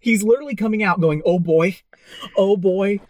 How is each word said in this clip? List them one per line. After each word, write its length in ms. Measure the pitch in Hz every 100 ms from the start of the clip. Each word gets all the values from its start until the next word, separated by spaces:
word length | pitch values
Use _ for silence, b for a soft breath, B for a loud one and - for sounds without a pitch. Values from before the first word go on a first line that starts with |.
He's 220 | 233 226
literally 340 | 208 247 294 220
coming 260 | 220 214
out 180 | 208 196
going, 220 | 160 151
Oh 140 | 160 180
boy. 380 | 170 160 175 190 _ B B B B -
Oh 200 | 196 202
boy. 440 | 185 185 196 202